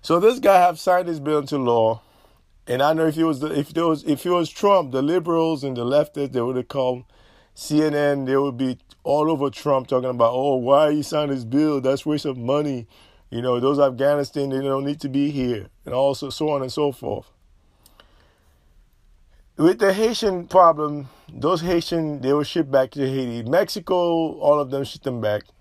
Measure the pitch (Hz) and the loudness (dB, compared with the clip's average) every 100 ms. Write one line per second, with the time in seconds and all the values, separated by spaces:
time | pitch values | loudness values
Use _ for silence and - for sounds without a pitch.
0 | - 170 214 247 262 190 180 165 - 180 | 2 4 4 4 6 6 6 2 2 2
1 | 175 160 143 151 139 147 123 117 113 113 | 0 -6 -2 -2 0 -2 2 4 2 0
2 | _ _ _ _ _ _ - 123 147 160 | _ _ _ _ _ _ -6 0 2 2
3 | 160 156 165 139 151 160 160 165 165 156 | 0 0 0 0 -4 -4 -4 -2 -2 -2
4 | - 143 180 175 160 - 202 196 147 131 | -2 -4 0 0 -2 0 4 4 2 -2
5 | 143 180 165 165 165 156 139 127 120 143 | 0 -2 0 0 0 -2 -6 -4 0 0
6 | 143 147 139 123 117 127 123 139 127 127 | 0 -4 -4 -4 -2 -4 -6 -4 -4 -4
7 | - _ _ _ _ - - 151 156 147 | -12 _ _ _ _ -18 -2 0 2 2
8 | 143 143 131 135 143 120 131 127 _ _ | 0 0 0 0 0 -2 -6 -6 _ _
9 | - 143 156 156 139 - 151 135 123 127 | -2 0 0 0 -2 -4 0 0 0 -2
10 | 127 123 117 127 143 131 120 139 151 151 | -2 2 2 2 0 0 4 4 4 2
11 | 139 151 147 135 113 139 151 143 131 139 | -2 -2 -2 -4 -2 0 0 0 0 -2
12 | - 151 147 131 120 143 147 127 110 _ | -2 -4 -4 -6 -2 -2 -2 -6 -10 _
13 | _ _ _ 117 127 123 131 143 139 123 | _ _ _ -6 -2 0 2 4 2 2
14 | 139 147 139 147 139 135 139 135 139 147 | 0 0 -2 -4 -4 -4 -2 -2 -4 -6
15 | 139 139 143 143 123 110 95 _ - 127 | -4 -2 -2 -2 -2 -4 -8 _ -6 0
16 | 139 131 139 - 156 143 127 135 147 131 | 0 0 -8 -6 -4 -2 -4 -2 -2 -4
17 | - - - _ _ _ _ _ _ _ | -8 -8 -10 _ _ _ _ _ _ _
18 | _ _ _ _ _ _ _ _ _ _ | _ _ _ _ _ _ _ _ _ _
19 | _ _ _ _ _ - 156 185 196 190 | _ _ _ _ _ 2 2 4 2 2
20 | 220 226 214 185 180 185 170 151 151 147 | 0 0 -2 -2 2 6 6 4 -4 -6
21 | 135 _ - 127 147 180 170 170 - 170 | -12 _ -20 -4 -2 -2 0 -2 -2 -4
22 | 156 147 131 143 143 175 143 135 131 143 | -4 -4 0 0 0 -4 0 0 0 -2
23 | 135 135 123 117 113 165 - 208 170 185 | -4 -2 -4 -6 0 0 0 -6 -2 0
24 | 175 165 160 - 156 147 139 139 131 - | 0 0 -2 0 2 2 0 -4 -6 -8
25 | 139 123 107 104 - _ | -6 -4 -2 -4 -6 _